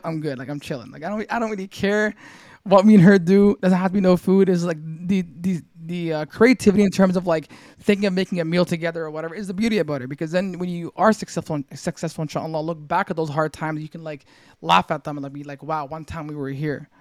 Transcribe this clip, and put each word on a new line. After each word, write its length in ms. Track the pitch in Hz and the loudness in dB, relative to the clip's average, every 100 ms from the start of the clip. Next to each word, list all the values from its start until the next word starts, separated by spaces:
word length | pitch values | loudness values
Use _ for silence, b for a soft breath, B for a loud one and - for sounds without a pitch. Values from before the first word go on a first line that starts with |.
| 165 | 0
I'm 160 | 160 | -6
good. 160 | 151 127 | -6 -8
Like, 100 | 131 | -10
I'm 120 | 143 | -12
chilling. 320 | - 139 107 | -10 -12 -12
Like, 120 | 143 | -14
I 60 | 160 | -10
don't, 240 | 214 208 | -8 -6
I 60 | 233 | -6
don't 100 | 226 | -4
really 180 | 208 190 | -6 -10
care 460 | - 196 208 214 208 B B B B 202 | -4 -2 0 0 -4 B B B B 4
what 200 | 190 208 | 6 8
me 80 | |
and 100 | 214 | 10
her 140 | 175 196 | 10 8
do. 400 | 165 196 202 202 | 6 6 6 4
Doesn't 140 | 185 185 | 2 2
have 120 | 185 | 0
to 60 | 196 | 0
be 40 | |
no 160 | 185 180 | 2 2
food." 320 | - 190 190 | 4 4 4
It's 160 | 175 | 2
like 140 | 175 160 160 160 180 | -2 -6 -10 -10 -2
the, 180 | 196 170 143 | -2 -2 -6
the, 220 | 180 175 - 170 160 | -4 -4 -6 -16 -10
the, 280 | 175 165 | -8 -4
uh, 120 | 156 151 | -4 -6
creativity 580 | - 233 254 214 190 | 2 4 6 4 4
in 80 | 202 | 2
terms 260 | - 190 185 | 4 2 2
of, 80 | 180 | 0
like, 260 | 160 147 B B B | -2 -4 B B B
thinking 260 | - 202 202 | 0 0 0
of 80 | |
making 260 | 185 185 180 | -2 -2 -2
a 60 | 160 | 0
meal 180 | 175 | 0
together 400 | 175 170 165 165 | 0 -2 -4 -6
or 60 | 156 | -8
whatever 240 | 156 160 | -8 -10
is 140 | 170 196 | -10 -10
the 80 | 185 | -4
beauty 240 | 226 214 | -2 0
about 240 | 151 143 | -2 -4
it. 60 | 127 | -8
Because 220 | 143 160 | -8 -4
then 280 | 180 196 175 | -2 -4 -6
when 100 | 180 | -6
you 240 | 175 165 - | -6 -8 0
are 160 | 196 | 2
successful, 520 | 220 - - - 151 135 | 2 -2 -8 -6 -8 -8
successful, 480 | 139 - - 165 - | -8 -8 -6 -8 -8
inshallah, 400 | 156 151 160 160 | -8 -6 -6 -6
look 260 | 156 165 147 | -6 -8 -4
back 220 | 175 196 | -4 -2
at 80 | 165 | -4
those 120 | 160 | -4
hard 240 | 147 156 | -2 -4
times, 280 | - 156 156 | -4 -8 -6
you 80 | 156 | -10
can, 140 | 170 | -14
like, 220 | 160 147 b b b b | -14 -14 b b b b
laugh 300 | 165 180 185 | 0 0 0
at 120 | 156 | -6
them 140 | 156 147 | -6 -10
and, 60 | |
like, 100 | 139 | -10
be 100 | 143 | -12
like, 200 | 143 139 | -14 -14
"Wow, 240 | 143 156 139 | -8 -6 -6
one 180 | 156 156 | -12 -12
time 220 | 165 151 | -12 -10
we 80 | 147 | -10
were 140 | 135 | -8
here." 400 | 135 151 139 - b | -6 -6 -6 -10 b